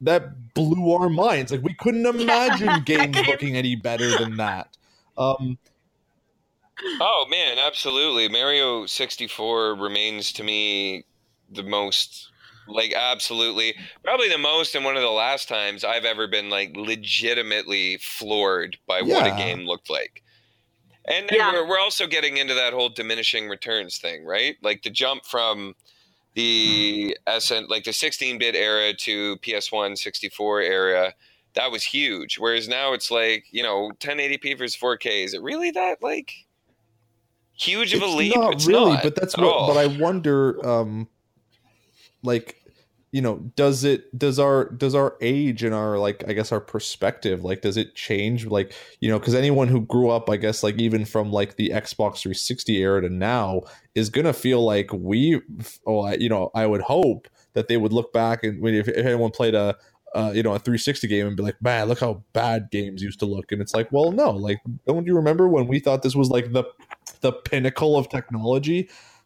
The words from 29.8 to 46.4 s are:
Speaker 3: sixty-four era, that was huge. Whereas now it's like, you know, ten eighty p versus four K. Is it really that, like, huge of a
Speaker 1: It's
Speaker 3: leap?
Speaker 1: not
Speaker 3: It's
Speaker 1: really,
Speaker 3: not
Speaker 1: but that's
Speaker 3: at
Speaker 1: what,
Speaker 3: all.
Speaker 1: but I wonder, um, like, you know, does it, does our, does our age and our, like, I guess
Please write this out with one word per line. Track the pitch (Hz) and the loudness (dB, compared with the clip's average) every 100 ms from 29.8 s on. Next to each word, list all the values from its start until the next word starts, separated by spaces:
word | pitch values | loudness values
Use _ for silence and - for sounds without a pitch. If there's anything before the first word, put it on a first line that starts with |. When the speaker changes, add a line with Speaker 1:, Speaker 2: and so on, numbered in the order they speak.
| 101 101 | -2 -4
Speaker 3:
sixty-four | - - 101 - 104 104 | -8 -8 -10 -6 -2 0
era, | 90 95 92 92 92 - _ _ _ | 0 2 2 2 0 -4 _ _ _
that | - 127 | -4 -4
was | 113 - | -4 -4
huge. | 139 143 95 71 - | -2 -2 -4 -6 -4
Whereas | 113 117 110 | 0 -2 -2
now | 123 139 | -2 -2
it's | 127 - | -2 -2
like, | 117 113 107 - | 0 0 0 -4
you | 107 | -6
know, | 120 98 104 - | -2 -2 -4 -8
ten | 143 147 | -6 -4
eighty | 139 139 | -2 -4
p | 143 | -6
versus | 135 123 - | -6 -6 -4
four | 123 117 | -2 -2
K. | 123 104 | -2 -2
Is | 92 | -4
it | 95 | -6
really | 131 311 349 | -8 -6 -4
that, | 339 370 - | -2 -4 -4
like, | 440 156 269 - _ _ _ _ _ _ _ _ _ _ _ - | -6 -6 -8 -20 _ _ _ _ _ _ _ _ _ _ _ -6
huge | - 196 226 | -2 0 0
of | 214 | 0
a | 196 | 0
Speaker 1:
It's | 156 | 2
Speaker 3:
leap? | 160 240 | 2 4
Speaker 1:
not | 226 | 2
Speaker 3:
It's | 147 156 | 2 4
Speaker 1:
really, | 220 214 143 | 6 6 4
Speaker 3:
not | |
Speaker 1:
but | 147 147 | 0 -2
that's | 185 - | -4 2
Speaker 3:
at | |
Speaker 1:
what, | 170 | 2
Speaker 3:
all. | 123 113 | 4 4
Speaker 1:
but | 147 | 4
I | 143 | 4
wonder, | 143 165 185 156 139 135 - 123 | 2 0 2 2 4 4 0 0
um, | 117 110 110 113 _ _ _ _ _ _ _ _ _ _ _ | 0 0 -4 -10 _ _ _ _ _ _ _ _ _ _ _
like, | 123 120 - - _ _ _ _ _ | -2 -2 -2 -16 _ _ _ _ _
you | 135 | -2
know, | 127 101 113 - | 0 -2 -6 2
does | 143 135 143 | 4 4 2
it, | 131 - 123 | 2 0 -2
does | 143 131 | 0 4
our, | 139 139 131 | 4 4 2
does | 123 127 | 0 0
our | 139 139 - | 2 2 0
age | 117 139 147 113 | 0 2 0 0
and | 117 | 0
our, | 110 107 104 | 0 0 0
like, | 104 101 - | 0 -2 -4
I | |
guess | 107 | -4